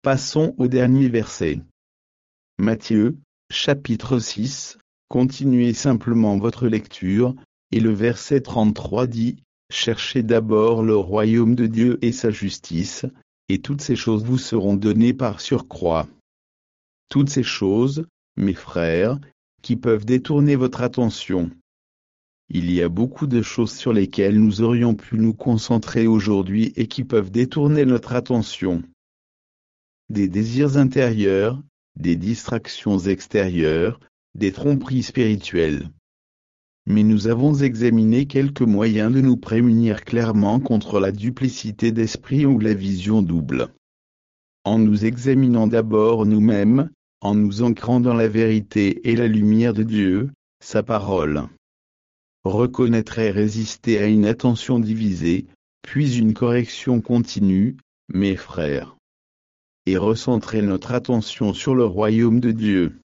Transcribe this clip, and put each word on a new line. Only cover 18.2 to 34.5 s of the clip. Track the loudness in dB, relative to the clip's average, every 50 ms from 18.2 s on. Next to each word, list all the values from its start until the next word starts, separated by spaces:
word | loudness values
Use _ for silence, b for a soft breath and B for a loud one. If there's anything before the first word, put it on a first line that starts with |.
| _ _ _
mes | -4 -2 -2 -2
frères, | -4 -10 -8 -6 -4 -2 0 0 0 0 0 -2 -4 -8 B B _ _ _ _ _ _
qui | -6 -6
peuvent | -2 0 0 0 0 0
détourner | 0 0 0 0 0 0 2 2 2 2
votre | 2 0 -2 -2 -2 -4
attention. | -4 -2 0 -2 -2 -2 -6 -8 -4 -4 -2 -2 -4 -6 _ _ _ _ _ _ _ _ _ _ _ _ _ _ _ _ _ _ _
Il | -4 -4 -2 0
y | 0 0 0
a | 0
beaucoup | 0 -2 -2 -4 -4 -6 -4
de | -2 0 -2
choses | -2 -2 -2 -4 -4 -4 -4
sur | -8 -4 -2 0
lesquelles | 0 0 0 0 0 0 2 4 4
nous | 4 4 2 2
aurions | 0 0 2 2 2 0 0
pu | -2 -4 -6 -2
nous | 0 0 0 0
concentrer | -2 -2 0 0 0 0 0 -2 -2 -2 -2 -2 0 2
aujourd'hui | 4 2 2 2 2 0 0 0 0 0 0 -2 -2 -2
et | -4 -6 -4
qui | -4 -8 -6
peuvent | 0 0 0 0 0
détourner | 0 -2 -2 0 0 0 2 2 2 4 4
notre | 2 2 0 0 -2 -4
attention. | -4 -2 -2 -2 -2 -2 -4 -6 -6 -4 -2 -2 -4 -6 -8 _ _ _ _ _ _ _ _ _ _ _ _ _ _ _ _ _ _ _ _ _ _ _ _
Des | -2 -2 -2 0
désirs | 0 -2 -2 -2 0 0 0 2 4
intérieurs, | 2 2 2 2 2 0 0 0 0 0 2 2 2 0 0 -2 -6 -10 _ _ _ _ _ _
des | -6 -2 0 0
distractions | 0 0 -4 -4 -6 -6 -6 -6 -6 -6 -8 -16 -8 -2 -2 -2 0
extérieures, | 0 0 -2 -2 -4 -4 -2 0 0 0 0 0 0 2 2 2 0 -2 -2 -6 b b _ _ _ _ _
des | -2 -2 -2